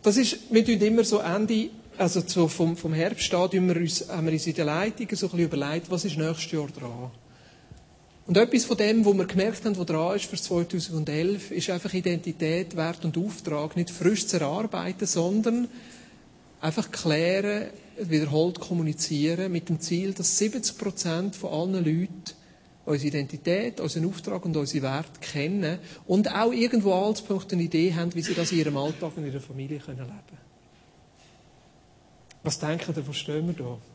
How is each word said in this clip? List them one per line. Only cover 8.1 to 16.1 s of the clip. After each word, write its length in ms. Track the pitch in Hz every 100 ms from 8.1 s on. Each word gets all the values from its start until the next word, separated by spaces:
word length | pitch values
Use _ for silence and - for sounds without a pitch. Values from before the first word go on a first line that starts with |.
| - -
Und 100 | 185
etwas 280 | 233 254
von 120 | - 208
dem, 280 | 208 226
wo 80 | 208
wir 140 | 196 180
gemerkt 380 | 185 202 -
haben, 120 | - 185
wo 80 |
dran 320 | 170 160 170 202
ist 100 | -
für 100 | 190
zweitausendelf, 1120 | - 175 170 180 160 160 151 151 175 202 -
ist 200 | 180 -
einfach 220 | 180 185
Identität, 840 | 185 180 170 170 160 156 170 170 165
Wert 280 | 160 170
und 140 | 170 165
Auftrag 580 | 202 - - 147 156 175
nicht 140 | 170
frisch 360 | - 170 214 -
zu 100 | 180
erarbeiten, 680 | 143 175 220 185 175 185 202
sondern 640 | 175 170 208 226 233 240 - - - -